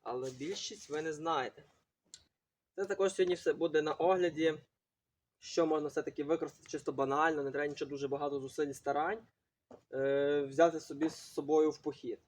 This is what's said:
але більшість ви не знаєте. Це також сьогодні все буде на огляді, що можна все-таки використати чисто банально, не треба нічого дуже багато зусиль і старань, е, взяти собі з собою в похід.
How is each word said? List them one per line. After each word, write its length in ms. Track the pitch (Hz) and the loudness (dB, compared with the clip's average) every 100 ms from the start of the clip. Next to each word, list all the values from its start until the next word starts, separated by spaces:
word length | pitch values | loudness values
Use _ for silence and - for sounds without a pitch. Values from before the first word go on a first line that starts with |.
але 280 | 113 123 131 | -6 -6 -6
більшість 580 | 127 147 196 - 208 - | -8 -8 -6 -8 -12 -8
ви 120 | 147 | -6
не 120 | 160 | -4
знаєте. 500 | 151 160 156 120 - - _ _ _ _ - _ _ _ _ _ - | -4 0 0 -2 -8 -20 _ _ _ _ -20 _ _ _ _ _ -8
Це 100 | 190 | -4
також 280 | 190 196 | 2 0
сьогодні 220 | - 180 175 | 2 0 2
все 180 | - | 0
буде 280 | 147 165 151 | 0 2 2
на 120 | 151 | 0
огляді, 600 | 143 170 190 175 151 160 151 _ _ _ _ _ _ _ _ | 2 2 4 2 2 0 0 _ _ _ _ _ _ _ _
що 260 | - - 160 | -4 0 2
можна 220 | 156 147 | 2 0
все-таки 360 | 156 139 - | -4 -4 -4
використати 460 | 143 160 151 - - | 0 0 -2 -8 -12
чисто 220 | 147 - | -6 -6
банально, 520 | 139 135 139 160 151 | -2 0 4 2 2
не 80 | 139 | -2
треба 160 | 139 147 | -2 -4
нічого 220 | 143 143 | -4 -6
дуже 180 | 139 139 | -4 -4
багато 320 | 139 147 143 | -2 -2 -4
зусиль 280 | 131 - 147 | -6 -2 -4
і 60 | |
старань, 540 | 131 - 143 160 220 - _ _ _ _ - _ | -2 -2 0 0 -2 -10 _ _ _ _ -20 _
е, 480 | 131 135 139 143 147 | -2 2 2 2 2
взяти 380 | 139 135 165 160 | 0 4 4 4
собі 300 | - 143 156 | -8 -2 -2
з 60 | 151 | -2
собою 560 | - - 143 156 156 | -8 -6 2 4 4
в 60 | 143 | 2
похід. 420 | 147 135 127 104 | -8 -8 -10 -10